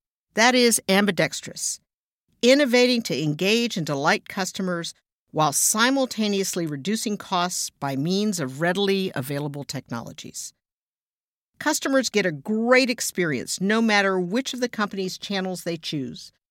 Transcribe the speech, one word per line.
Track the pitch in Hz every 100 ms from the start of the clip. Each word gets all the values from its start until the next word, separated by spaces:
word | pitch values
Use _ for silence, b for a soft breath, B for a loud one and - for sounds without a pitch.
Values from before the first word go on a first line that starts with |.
| _ _ _ 214
That | 233 254
is | 240 220 -
ambidextrous, | 196 208 170 165 - - - - - _ _ _ _ _ -
innovating | 240 277 277 247 247 240
to | 220 135
engage | 151 147 190 233 233 196
and | 151
delight | 143 156 220 -
customers | - 185 - 185 170 165 - _ _ _
while | 156 151
simultaneously | - - 214 240 269 254 - 214 196 190 185 165
reducing | 143 131 220 220 202
costs | - 180 180 - -
by | - 139 135
means | 160 190 214 175
of | 131 135
readily | 170 185 202 196 185 -
available | 131 143 147 143 131
technologies. | 135 - 117 - - - - - _ _ _ _ _ _ _ _ _ _ -
Customers | 294 311 302 269 247
get | 208 185
a |
great | 147 - 220 233 254 254
experience | - - - 170 123 - -
no | 190 226
matter | 226 208 196 185
which | 175 233 269
of | 247
the | 247
company's | - 202 196 185 -
channels | - 196 185 175
they | 175 170
choose, | - 151 123 - - _ _